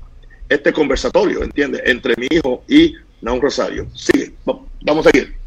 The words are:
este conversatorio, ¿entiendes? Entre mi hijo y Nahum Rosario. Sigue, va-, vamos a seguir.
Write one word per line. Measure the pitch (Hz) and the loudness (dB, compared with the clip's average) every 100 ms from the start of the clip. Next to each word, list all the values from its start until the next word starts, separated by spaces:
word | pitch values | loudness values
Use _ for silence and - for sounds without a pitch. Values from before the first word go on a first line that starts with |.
| - - - - - | -16 -20 -20 -14 -4
este | 147 175 | 0 0
conversatorio, | 156 143 127 123 175 185 98 | 0 0 0 0 2 2 -2
¿entiendes? | - - 139 123 - | -4 -2 -2 -2 -2
Entre | 120 127 113 | -2 0 -2
mi | 127 | 0
hijo | 160 139 123 - | 0 0 -4 4
y | 147 165 - - - | 6 6 0 -20 -12
Nahum | 117 123 | -6 -2
Rosario. | 139 - 92 101 - - | -2 -2 -4 -4 -10 -8
Sigue, | - - - - - | 0 0 0 -8 -8
va-, | - - - | -8 -10 -8
vamos | 151 156 160 | -4 2 4
a | |
seguir. | 131 - - | 4 0 -12